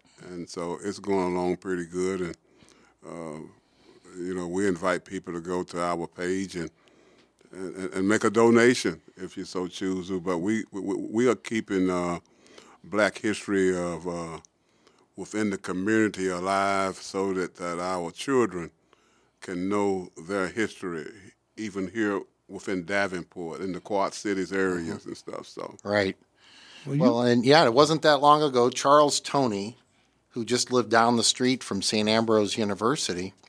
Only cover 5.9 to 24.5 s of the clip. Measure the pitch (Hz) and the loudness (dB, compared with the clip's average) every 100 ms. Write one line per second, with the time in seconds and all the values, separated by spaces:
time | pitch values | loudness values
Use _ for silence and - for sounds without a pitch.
5.9 | 85 82 - 90 95 95 87 80 - _ | -2 -6 -6 -4 -4 -4 -8 -10 -12 _
6.9 | _ _ _ _ _ _ 92 90 - 95 | _ _ _ _ _ _ -12 -12 -8 -8
7.9 | 95 98 107 110 107 117 117 120 123 101 | -2 0 2 2 4 6 8 6 4 0
8.9 | 80 - - 92 98 87 95 90 - 95 | -4 -12 -16 -14 -10 -10 -6 -8 -6 -4
9.9 | 92 90 92 87 87 98 110 - 95 95 | -4 -4 -6 -2 -2 -2 -4 -4 -8 -6
10.9 | 95 98 110 123 107 - 113 107 98 92 | -6 -4 2 2 2 -2 -6 -2 0 2
11.9 | 90 87 85 - _ _ - - - 87 | 0 -2 -6 -10 _ _ -20 -20 -20 -6
12.9 | 101 98 - 110 98 - 98 92 90 87 | 0 0 0 -4 -4 -2 2 2 0 -4
13.9 | 82 87 85 82 78 - _ _ _ _ | -6 -6 -8 -8 -12 -16 _ _ _ _
14.9 | _ _ - 90 107 107 95 - 92 98 | _ _ -14 -8 -2 -2 -2 -4 -4 2
15.9 | 110 107 92 95 87 92 98 98 98 95 | 2 2 0 -2 -2 0 0 2 0 -2
16.9 | 90 - 98 98 92 82 - 87 87 92 | -4 -8 -4 -2 -2 -4 -6 -8 -6 -4
17.9 | 92 85 - - 131 107 87 80 - _ | -4 -6 -8 0 2 2 -2 -10 -14 _
18.9 | _ _ _ _ _ - 90 95 104 101 | _ _ _ _ _ -10 -6 -2 0 0
19.9 | 95 87 - 80 101 90 110 104 - 92 | -2 -6 -14 -6 -2 -2 -2 -4 -4 -8
20.9 | 82 - 104 92 _ _ - 110 98 92 | -8 -10 -16 -20 _ _ -12 -8 -6 -6
21.9 | 113 104 98 - _ _ 95 - 95 85 | -2 -2 -2 -6 _ _ -12 -6 -6 -2
22.9 | 101 98 90 80 92 82 73 95 87 - | -2 -2 -4 -10 -10 -10 -6 -6 -8 -4
23.9 | 101 92 - 104 95 90 | -2 -2 -2 -2 -2 -2